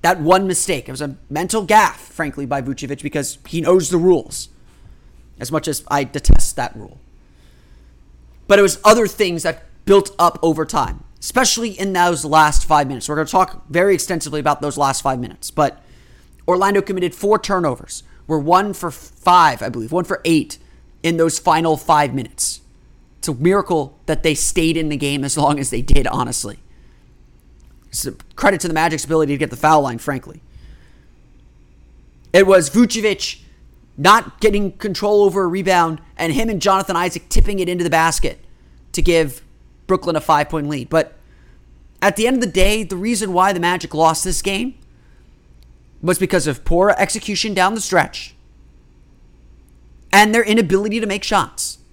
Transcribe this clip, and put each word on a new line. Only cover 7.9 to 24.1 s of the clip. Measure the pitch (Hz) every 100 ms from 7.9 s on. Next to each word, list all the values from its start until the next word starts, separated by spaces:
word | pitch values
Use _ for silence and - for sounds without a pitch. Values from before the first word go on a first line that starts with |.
| _ _ - - - -
But | 202
it |
was | 196 -
other | 214 240 214
things | - 196 170
that | 165 - - - -
built | 196 196 -
up | 175 -
over | 165 156 156
time, | - 104 - - -
especially | - 254 254 226 233
in | 190 196
those | 185 175 170
last | 151 156 151 151
five | - 151 135
minutes. | 131 -
We're | 151
gonna | 156
talk | 185 185 - -
very | 151 196 185
extensively | - 175 151 151
about | 147 147
those | 147 143
last | 139 135
five | 139 131
minutes, | 120 - -
but | - 143 - - - - - - - -
Orlando | 180 196 202
committed | 196 185 175 -
four | 202 214
turnovers. | - 190 160 123 - - - - -
We're | 156
one | 143 180 208
for | 196 175
five, | - - - 180 180 160 120
I | 113
believe, | 120 113
one | 165
for | 175 185 -
eight | 160 110 - - - - -
in | 165 165
those | 165 -
final | - 165 165 151
five | - 151 147
minutes. | 131 123 - - - _ _ _ - _ _
It's | -
a |
miracle | 123 160 196 196 170 139 _
that | -